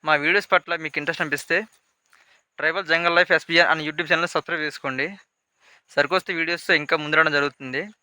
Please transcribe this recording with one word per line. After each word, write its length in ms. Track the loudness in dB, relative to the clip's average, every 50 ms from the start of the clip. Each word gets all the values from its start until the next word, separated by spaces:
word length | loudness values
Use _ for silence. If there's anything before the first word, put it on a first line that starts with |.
| 2 2
మా 80 | 2 2 4
వీడియోస్ 260 | 2 2 2 2 2 0
పట్ల 220 | 0 _ 0 -6 -6 -6
మీకు 120 | -6 -6 -4
ఇంట్రెస్ట్ 220 | -4 -4 -4 -4 -2
అనిపిస్తే 320 | -4 -4 -6 -2 -2 -2 -2 -2 -4 _ _ _ _ _ _ _ _ _ _ _ _ _ _ _ _ _ -4
ట్రైబల్ 300 | -2 -2 -2 -2 -2 0
జంగల్ 260 | 0 2 2 2 4 4
లైఫ్ 120 | 4 4 2
ఎస్బీఆర్ 320 | 0 0 2 4 4 4 4
అనే 100 | 2 0 -2 -6
YouTube 200 | -6 -6 -2 0
ఛానల్ 200 | 0 0 0 -2
సబ్స్క్రైబ్ 320 | -2 -4 -4 -2 -6 -4 -4 -6
చేసుకోండి. 380 | -8 -6 -8 -6 -4 -4 -4 -6 -6 -14 _ _ _ _ _ _ _ _ _ _ _ _ _ _ 0
సరికొత్త 380 | 0 0 2 0 -4 -2 -4 -4 -4
వీడియోస్తో 320 | -2 -2 -4 -6 0 0 0 0
ఇంకా 120 | 2 0 -2 -2
ముందు 140 | 0 0 2 2
రావడం 140 | 2 4 2 0
జరుగుతుంది. 440 | 0 -2 -4 _ -12 -8 -6 -8 -8 -8 -14 _